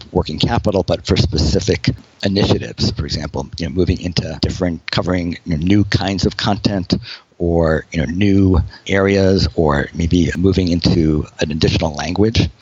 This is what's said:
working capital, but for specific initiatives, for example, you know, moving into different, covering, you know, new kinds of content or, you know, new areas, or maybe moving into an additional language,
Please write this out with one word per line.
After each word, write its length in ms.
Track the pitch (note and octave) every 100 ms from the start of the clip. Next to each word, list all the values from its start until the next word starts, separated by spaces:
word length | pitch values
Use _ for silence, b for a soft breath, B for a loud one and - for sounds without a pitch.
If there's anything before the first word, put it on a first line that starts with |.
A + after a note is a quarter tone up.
| -
working 300 | F2+ E2+ D2+
capital, 420 | - A#2 G#2+ F#2+
but 240 | E2+ E2 -
for 100 | F#2
specific 720 | - E2 D#2 G2 - F2 - - - _
initiatives, 640 | G2+ G2 G2+ G#2 A2 - -
for 140 | -
example, 440 | D#2+ - D2 C2+ C#2 -
you 100 | E2
know, 40 |
moving 280 | E2+ F2 F2+
into 360 | F2+ E2+ E2 D#2
different, 480 | - - F2+ E2 -
covering, 480 | - F2+ F2+ F2 E2
you 120 | - D#2
know, 80 |
new 200 | F2+ G#2
kinds 420 | G2+ - F#2+ G2 G#2
of 100 | -
content 580 | A2 G2+ - G2 F2+ - A#2+ B B -
or, 480 | F2 E2+ D#2+ D#2 -
you 60 | E2+
know, 60 | D2+
new 520 | F2 G2+ G2 F#2+ E2+ - B -
areas, 640 | F#2+ G2 G2 F#2+ F#2+ D#2+
or 320 | - D#2 C#2+ C2+
maybe 360 | - E2 F2+ D#2 -
moving 320 | F#2+ F#2 F2+
into 560 | E2+ - F2 D#2 D2+ - -
an 120 | D2+
additional 440 | D#2+ G2+ - D#2+
language, 560 | C#2+ D2+ F2 A2 A#2+ - -